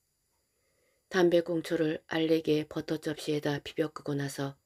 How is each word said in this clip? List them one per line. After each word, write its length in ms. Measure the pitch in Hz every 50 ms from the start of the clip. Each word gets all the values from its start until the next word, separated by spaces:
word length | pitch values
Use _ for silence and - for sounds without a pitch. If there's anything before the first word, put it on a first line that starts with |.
| _ _ _ _ _ _ _ _ _ _ _ _ _ _ _ _ _ _ _ _ _ -
담배꽁초를 920 | - 190 175 175 170 170 170 175 175 165 156 - 170 165 160 156 165 - -
알렉의 600 | - - 160 160 160 160 160 160 156 151 151 156 151
버터 280 | - 160 151 - 160 151
접시에다 640 | - 160 147 - - 156 151 147 - 151 143 139
비벼 300 | - - - - 160 151
끄고 240 | - - - - 143
나서 420 | 143 143 135 - - 139 139 139 _ _